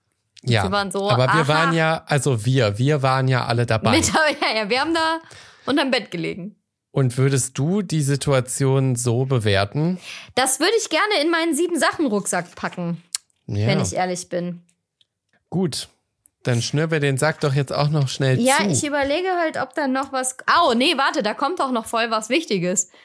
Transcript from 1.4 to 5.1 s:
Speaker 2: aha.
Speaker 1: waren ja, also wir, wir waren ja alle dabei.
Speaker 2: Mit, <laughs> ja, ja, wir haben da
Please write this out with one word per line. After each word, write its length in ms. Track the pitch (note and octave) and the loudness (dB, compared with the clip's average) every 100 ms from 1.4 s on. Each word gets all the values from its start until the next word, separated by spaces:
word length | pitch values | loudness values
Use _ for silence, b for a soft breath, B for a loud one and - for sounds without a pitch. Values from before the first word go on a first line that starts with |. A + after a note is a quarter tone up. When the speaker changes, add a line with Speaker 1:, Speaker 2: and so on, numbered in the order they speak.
Speaker 2:
aha. 40 | C#3+ | 2
Speaker 1:
waren 260 | D#3 E3 | 2 2
ja, 300 | E3 D#3+ D#3+ - | 2 2 0 0
also 380 | D3 C#3+ A#2 A2 | 0 2 0 2
wir, 320 | C3 G#2+ G#2 | 2 2 2
wir 240 | C3+ D3+ | 0 2
waren 280 | C3 C3 C3 | 2 2 2
ja 160 | B2+ A#2 | 2 2
alle 200 | A#2 A#2+ | 0 2
dabei. 260 | A2 - | 2 4
Speaker 2:
Mit, 160 | D#4 A3 | 4 2
<laughs> 340 | D#4 D4+ D4+ | 2 0 0
ja, 120 | D#4+ | -2
ja, 160 | A3 G#3 | -2 -2
wir 120 | B3+ | -2
haben 120 | D4+ | 0
da 280 | E4 D#4+ | 0 0